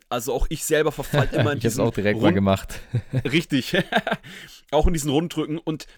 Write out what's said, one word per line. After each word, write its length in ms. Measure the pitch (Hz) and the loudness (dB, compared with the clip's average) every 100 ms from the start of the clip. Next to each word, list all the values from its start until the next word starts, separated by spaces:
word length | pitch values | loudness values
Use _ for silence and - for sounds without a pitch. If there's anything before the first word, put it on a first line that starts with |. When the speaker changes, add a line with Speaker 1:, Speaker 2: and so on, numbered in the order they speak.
| - | -6
Speaker 1:
also 220 | 120 131 | -6 -2
auch 140 | 123 - | -2 -2
ich 140 | 160 | -2
selber 280 | - 151 151 | 0 2 2
verfall 360 | - - 147 - | -2 -2 0 2
immer 220 | - 139 | 2 0
in 40 | 139 | 0
Speaker 2:
<laughs> 0 | |
Ich 80 | 113 | -2
hab's 80 | |
Speaker 1:
diesen 100 | 123 107 | 0 -2
Speaker 2:
auch 60 | |
direkt 280 | - 101 110 | 0 0 2
mal 80 | 104 | 2
Speaker 1:
Rund- 80 | 95 | 4
Speaker 2:
gemacht. 460 | 98 95 - - - 113 | 4 2 -2 -14 -6 -6
<laughs> 220 | - 127 131 | -2 -4 0
Speaker 1:
Richtig. 440 | 156 - 139 - 185 - 226 - - | 0 2 -2 0 0 0 0 -2 -6
<laughs> 480 | 156 - - - - | -8 -18 -20 -20 -2
Auch 140 | 147 190 | 2 4
in 80 | |
diesen 160 | 165 147 | 2 2
Rundrücken. 480 | 139 170 156 151 160 | 0 0 -2 -4 -4
Und 300 | - 156 - | -4 -8 -8